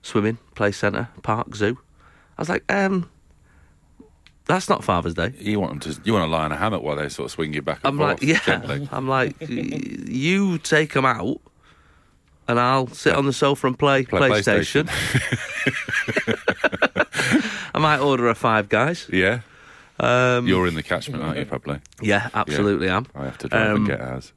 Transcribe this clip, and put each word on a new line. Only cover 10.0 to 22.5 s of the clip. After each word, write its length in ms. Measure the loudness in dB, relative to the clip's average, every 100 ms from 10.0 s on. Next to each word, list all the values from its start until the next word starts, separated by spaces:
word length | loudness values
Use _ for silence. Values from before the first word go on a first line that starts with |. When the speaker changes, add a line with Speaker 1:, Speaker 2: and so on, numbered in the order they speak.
| -6
Speaker 1:
you 500 | -2 0 2 2 0
take 360 | 2 2 2 2
'em 100 | 0
out 340 | 0 -4 -6 -10 _ _ _ _ _ _ _ _ _ -2
and 100 | 2
I'll 280 | 4 2 0
sit 260 | 0 2
on 100 | 4
the 80 | 2
sofa 340 | 2 2 4 0
and 100 | 2
play 260 | 4 4
Speaker 2:
Play 240 | 2 4 4
Speaker 1:
PlayStation." 600 | 4 4 2 2 0 0
Speaker 2:
PlayStation. 1400 | -2 0 0 0 -4 -4 -4 -4 -4 -4 -2 0 -2 -2 -2
<laughs> 40 |
Speaker 1:
<laughs> 300 | -2 0 -2 0 -2 0 -2 -2 2 2 0 -8 -6
I 40 | 0
might 200 | 2 4
order 300 | 4 4 2
a 60 |
Five 340 | 2 2 2 2
Guys. 380 | 2 2 -2 -2
Speaker 2:
Yeah. 280 | 2 2 2 -6 -20 -20 -20 -20 -2
Speaker 1:
Um, 480 | 2 4 4 2 2
Speaker 2:
You're 200 | 2 2
in 80 |
the 80 | -2
catchment, 400 | -4 -4 -4 -6
aren't 160 | -4 -4
you, 60 |
probably? 360 | -6 -8 -6 -8 -10 -6
Speaker 1:
Yeah, 280 | 0 0 0
absolutely 520 | -4 -2